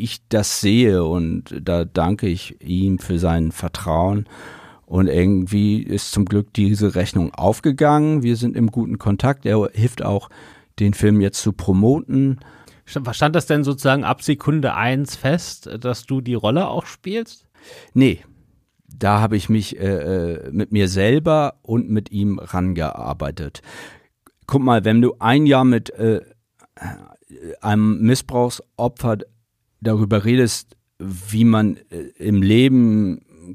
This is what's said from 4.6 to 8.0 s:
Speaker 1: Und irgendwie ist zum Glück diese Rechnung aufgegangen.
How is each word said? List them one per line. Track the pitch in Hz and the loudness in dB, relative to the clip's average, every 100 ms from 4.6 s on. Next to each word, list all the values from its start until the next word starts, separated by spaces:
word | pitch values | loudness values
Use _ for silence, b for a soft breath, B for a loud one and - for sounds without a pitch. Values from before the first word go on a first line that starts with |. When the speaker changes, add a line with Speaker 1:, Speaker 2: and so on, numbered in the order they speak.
| B B B | B B B
Speaker 1:
Und | 92 95 | 0 2
irgendwie | 82 95 98 92 104 104 107 | 2 2 2 0 0 2 0
ist | 107 101 - | -2 -6 -4
zum | - | -2
Glück | 95 104 104 | 0 0 -2
diese | - 101 101 104 90 | 0 2 2 0 0
Rechnung | 90 98 85 | -2 0 -2
aufgegangen. | - 90 113 165 135 151 151 | 0 0 0 0 2 2 2